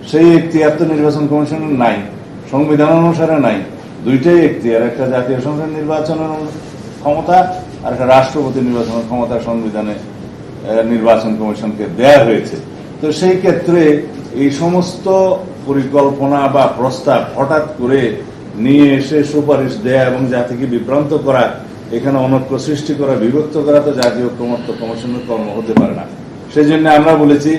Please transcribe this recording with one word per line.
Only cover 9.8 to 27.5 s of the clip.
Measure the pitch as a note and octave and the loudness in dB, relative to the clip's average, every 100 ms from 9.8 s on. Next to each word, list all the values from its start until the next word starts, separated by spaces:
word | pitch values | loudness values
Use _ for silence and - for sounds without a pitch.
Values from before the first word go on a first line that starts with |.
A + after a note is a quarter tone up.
| G#2 | -6
আহ, | G#2 - - - - - - G2+ A2 | -8 -12 -14 -16 -16 -16 -12 -2 0
নির্বাচন | A2+ A#2 A2+ A2 A2 | 2 2 4 2 2
কমিশনকে | G#2+ G#2+ G#2 A2 G#2 G2 F2 | -2 -4 -4 -6 -6 -6 2
দেয়া | C3 D3 | 6 6
হয়েছে। | A2+ G#2 - - - - - - | 6 2 -2 -10 -12 -16 -16 -6
তো | D3+ | -4
সেই | C#3 F#3 F3+ | 0 2 4
ক্ষেত্রে | F#3 - - F3 D3+ D3 - - - | 2 2 2 4 4 2 -2 -12 -10
এই | C3 C#3 | -2 0
সমস্ত | C3+ E3+ F3+ F3 - G3 F#3+ F#3+ F3+ - - | 0 0 0 -2 -6 0 2 2 0 -6 -12
পরিকল্পনা | C3+ C#3 B2 C#3+ C3+ - C#3 C#3+ C#3 | -4 -2 0 2 2 0 0 2 2
বা | B2 B2 G#2+ | 2 2 0
প্রস্তাব | C3 - D3 B2+ - | -4 -2 0 0 0
হঠাৎ | A#2+ C3+ D#3+ G3+ - | -4 0 0 -2 -4
করে | B2 C#3 A#2 E2+ - - - | 0 2 0 -4 -12 -16 -14
নিয়ে | G#2 B2 C#3+ C#3+ | -4 4 6 6
এসে | C3+ - D3+ | 4 0 0
সুপারিশ | C#3+ D3 C#3+ C3+ C3 G#2+ | 0 0 2 0 0 -4
দেয়া | A#2+ C3 | 0 2
এবং | B2+ B2+ C3 | 2 0 -2
জাতিকে | B2 A#2+ A#2+ | -2 -2 -4
বিভ্রান্ত | C3 A#2 A2 C#3+ D3 D3+ | -2 -4 0 -2 0 0
করা, | C3 C3 A2 - - - - | 2 2 0 -2 -14 -16 -8
এখানে | A#2 C3 C3+ | -4 -2 0
অনৈক্য | B2+ C3 C3 C3 | 0 0 -2 -4
সৃষ্টি | D3+ C#3+ - | -4 -4 -4
করা, | C#3 C#3 | -2 -2
বিভক্ত | A#2+ A2 C#3+ D3+ D#3 | 0 0 0 -2 -2
করা | C#3+ D3 | 2 2
তো | C#3+ | 2
জাতীয় | B2+ A#2+ A2+ | 0 -2 0
ঐক্যমত্য | A#2+ A2+ A#2+ A#2+ - - | -4 -4 -6 -6 -6 -8
কমিশনের | A2+ A2+ B2 A#2+ A#2+ | -8 -8 -8 -8 -6
কর্ম | A2+ G#2+ G#2 | -6 -4 -6
হতে | A2+ | 2
পারে | A2 G2 | 2 2
না। | F#2+ - - - - - | -4 -10 -14 -16 -16 -2
সেই | D3 | 2
জন্য | D3+ D#3 D#3 | 4 4 6
আমরা | D3+ D#3+ | 6 6
বলেছি | D#3 D3 C#3+ D3 | 6 6 4 2